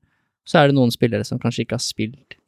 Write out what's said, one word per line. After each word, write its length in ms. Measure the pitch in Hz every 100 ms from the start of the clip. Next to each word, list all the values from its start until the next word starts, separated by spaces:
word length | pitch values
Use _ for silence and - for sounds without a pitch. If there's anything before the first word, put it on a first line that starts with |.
| _ _ _ _ -
så 140 | 170
er 60 | 143
det 80 | 139
noen 160 | 120
spillere 340 | - 120 104 107
som 140 | 127
kanskje 240 | 117 - 117
ikke 60 |
har 60 | 120
spilt 580 | - - 110 - - -